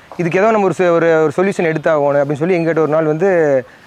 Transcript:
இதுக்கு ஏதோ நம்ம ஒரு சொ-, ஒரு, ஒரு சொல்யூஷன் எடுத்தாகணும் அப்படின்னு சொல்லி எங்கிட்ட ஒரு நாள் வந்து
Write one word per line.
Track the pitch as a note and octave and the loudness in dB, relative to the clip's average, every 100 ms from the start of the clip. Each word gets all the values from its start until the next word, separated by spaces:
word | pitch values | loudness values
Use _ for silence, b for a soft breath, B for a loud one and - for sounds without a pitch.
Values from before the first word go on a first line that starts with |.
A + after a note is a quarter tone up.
| B - | B -6
இதுக்கு | E3+ F#3 | -4 0
ஏதோ | A3 | 0
நம்ம | G#3+ F#3+ | 2 0
ஒரு | E3 | 0
சொ-, | F3 | 0
ஒரு, | E3+ E3 D#3+ | 2 2 2
ஒரு | D#3 D#3+ | 0 0
சொல்யூஷன் | G3 F3 E3+ D#3+ | -2 -2 -2 -2
எடுத்தாகணும் | E3 D#3 C#3+ C#3+ | -2 0 0 0
அப்படின்னு | C#3+ | 0
சொல்லி | C#3 E3+ F3 | -2 -2 0
எங்கிட்ட | E3 D#3+ | 0 0
ஒரு | D3+ | 0
நாள் | D#3 | 0
வந்து | D#3 D#3 F#3+ F3 D3+ C3 - B | 0 0 0 2 2 0 -4 B